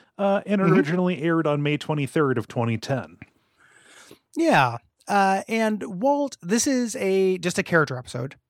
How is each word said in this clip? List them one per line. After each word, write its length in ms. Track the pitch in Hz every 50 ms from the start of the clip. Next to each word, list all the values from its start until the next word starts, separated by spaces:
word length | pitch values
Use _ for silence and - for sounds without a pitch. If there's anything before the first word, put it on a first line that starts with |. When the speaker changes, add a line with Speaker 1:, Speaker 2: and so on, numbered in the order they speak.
| _ _ _ -
Speaker 1:
Uh, 240 | 196 196 196 202 -
and 160 | - 208 202
Speaker 2:
Mm-hmm. 120 | 190 180 160
Speaker 1:
originally 480 | 214 - 147 170 180 185 180 180 143
aired 260 | 147 170 165 165 156 151
on 140 | 147 147 147
May 120 | 147 147 143
twenty-third 600 | - - 156 151 143 127 - 160 151 135 127 117
of 100 | 104 -
twenty 300 | - 127 117 113 117 110
ten. 400 | - - 139 127 90 - - - - - _ _ _ _ _ _ _ _ _ _ _ - - - - - - - _ _ -
Speaker 2:
Yeah. 420 | 302 330 320 247 156 135 123 117 120 - _ _ _ _ -
Uh, 340 | 208 202 196 196 190 196 - -
and 540 | 226 226 226 220 214 202 180 - 196 175
Walt, 360 | 220 277 285 285 285 262 - -
this 260 | - 175 208 240 - 294
is 280 | 269 247 247 226 - 254
a, 400 | 202 190 190 190 190 190 185 180
just 180 | 165 180 - -
a 60 | 190
character 340 | - 175 165 151 - 135 123
episode. 380 | 123 - - 127 127 139 - - _ _